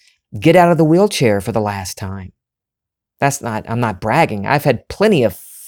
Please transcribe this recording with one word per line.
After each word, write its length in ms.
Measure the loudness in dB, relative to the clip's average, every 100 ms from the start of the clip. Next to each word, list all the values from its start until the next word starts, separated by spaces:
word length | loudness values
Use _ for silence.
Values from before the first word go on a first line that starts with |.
| _ _ _ -2
get 180 | 4 6
out 140 | 6
of 60 | 4
the 80 |
wheelchair 560 | 4 4 2 2 0 0
for 120 | -2
the 80 | -4
last 360 | -4 -6 -8 -10
time. 360 | -10 -10 -14 _ _ _ _ _ _ _ _ -4
That's 200 | -4 -4
not, 280 | -8 -8 -6
I'm 120 | -4
not 200 | -4 -4
bragging. 460 | -2 0 0 -2 -2
I've 180 | -2
had 240 | 0 -2 -4
plenty 340 | -2 0 2
of, 180 | 0 -2 -20 -20